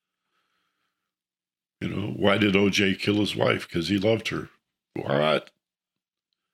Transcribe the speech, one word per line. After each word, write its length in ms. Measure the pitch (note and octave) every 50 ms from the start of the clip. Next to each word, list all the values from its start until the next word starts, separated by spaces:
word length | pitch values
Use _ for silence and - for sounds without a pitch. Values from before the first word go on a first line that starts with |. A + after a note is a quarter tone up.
| _ _ _ _ _ _ _ _ _ _ _ _ _ _ _ _ _ _ _ _ _ _ _ _ _ _ _ _ _ _ _ _ _ _ _ -
You 80 | F#2 F2+
know, 180 | F2+ F#2+ G2 -
why 300 | - - F#2 G2+ G2 G#2+
did 180 | G#2 G#2 F#2
O 140 | G2 G2+ G2
J 240 | - G2+ G2+ F#2+ F#2
kill 220 | - - G2+ G2+
his 180 | G#2 G2+ - -
wife? 340 | G#2 A2+ A#2+ A2 F#2+ - -
'Cause 200 | - F2 D#2+ E2
he 100 | G2+ G2+
loved 300 | F#2 A2 A2+ G#2+ - -
her. 220 | F#2 D#2 C#2+ - _ _ _ _ _ _ _ _ -
What? 560 | - - - C#2 D2 D2+ D#2 D2+ C2+ - - _ _ _ _ _ _ _ _ _ _ _ _ _ _ _ _ _ _ _ _